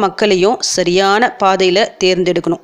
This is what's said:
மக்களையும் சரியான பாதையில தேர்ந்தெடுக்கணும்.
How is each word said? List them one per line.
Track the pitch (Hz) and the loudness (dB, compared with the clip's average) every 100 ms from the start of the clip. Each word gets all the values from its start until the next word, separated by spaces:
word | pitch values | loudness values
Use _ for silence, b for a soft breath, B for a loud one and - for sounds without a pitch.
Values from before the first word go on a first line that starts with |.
மக்களையும் | 202 185 208 190 190 247 - | 0 0 0 2 0 0 -4
சரியான | - 175 175 196 202 240 240 | -4 0 0 2 2 0 0
பாதையில | 196 190 185 180 220 - | 0 2 2 2 0 -2
தேர்ந்தெடுக்கணும். | 180 180 185 170 165 170 | 0 0 0 -2 -4 -6